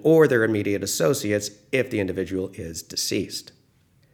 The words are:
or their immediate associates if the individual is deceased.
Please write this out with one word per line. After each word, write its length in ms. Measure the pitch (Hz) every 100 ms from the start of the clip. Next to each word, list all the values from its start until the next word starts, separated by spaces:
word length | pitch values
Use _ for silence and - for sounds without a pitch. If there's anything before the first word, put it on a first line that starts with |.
or 240 | 156 160 147
their 160 | 120
immediate 400 | 110 107 104 98
associates 680 | 98 - 160 135 104 104 - - _
if 180 | 131 110
the 120 | 110
individual 480 | 95 92 87 92 95 -
is 280 | 82 80
deceased. 720 | - - - 107 76 - - - _ _ _ _ _